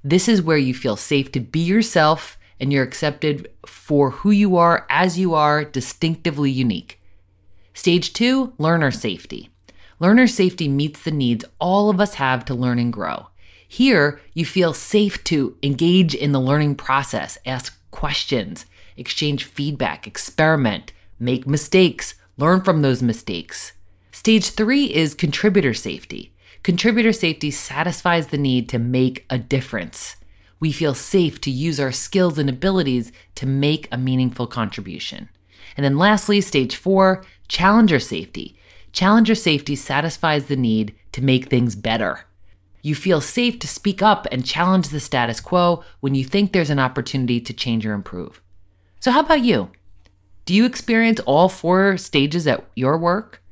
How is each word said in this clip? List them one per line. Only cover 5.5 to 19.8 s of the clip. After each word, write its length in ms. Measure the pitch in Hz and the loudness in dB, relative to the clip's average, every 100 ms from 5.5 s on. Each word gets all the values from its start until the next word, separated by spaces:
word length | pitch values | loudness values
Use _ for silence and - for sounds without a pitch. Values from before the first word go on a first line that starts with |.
| 151 151 | 2 -2
distinctively 840 | 131 - - 165 160 - 147 139 | -6 -8 -4 -2 -2 -8 -2 -2
unique. 520 | 131 123 90 - - - - _ _ _ - _ | 0 -2 -2 -10 -20 -20 -20 _ _ _ -20 _
Stage 400 | - - 175 - | -4 0 2 0
two, 400 | - 240 262 254 - | -2 0 0 -2 -2
learner 340 | 156 165 143 | 0 2 0
safety. 580 | - 113 87 - - - _ _ - - _ | -2 -6 -8 -12 -16 -16 _ _ -20 -20 _
Learner 260 | 175 226 254 | 4 6 4
safety 440 | - 185 180 151 | 2 0 0 -2
meets 340 | 139 151 147 | -2 -2 -4
the 80 | - | -6
needs 320 | 151 123 117 - - | -2 0 0 -4 -6
all 300 | 175 196 208 | 0 2 2
of 100 | 190 | 2
us 140 | 208 | -2
have 320 | - 131 127 120 | 0 -2 -2 -4
to 100 | 123 | -4
learn 240 | 123 120 | -2 0
and 140 | 120 | -2
grow. 340 | 110 87 - - _ - - _ | -4 -8 -8 -12 _ -20 -20 _
Here, 520 | - 269 196 147 143 - | 2 4 6 2 -2 -12
you 120 | - 160 | -8 -4
feel 280 | 185 170 | 0 0
safe 500 | 151 - 214 202 - | 0 0 2 2 -2
to 320 | - 156 131 - | -2 -2 -2 -4
engage 500 | 143 131 170 185 170 | -4 0 4 4 4
in 200 | 143 147 | 0 0
the 80 | 139 | 0
learning 340 | 127 147 147 139 | 2 2 0 -2
process, 640 | - 135 131 113 - - 127 | -2 -2 -2 -6 -6 -10 -8
ask 340 | 131 - - _ | -8 -10 -18 _
questions, 760 | - 147 139 - 127 98 87 - _ - - | -8 -6 -6 -4 -4 -4 -12 -18 _ -20 -16
exchange 480 | 117 - 151 143 - | -10 -6 -4 -4 -8
feedback, 600 | - 143 143 | -8 -6 -4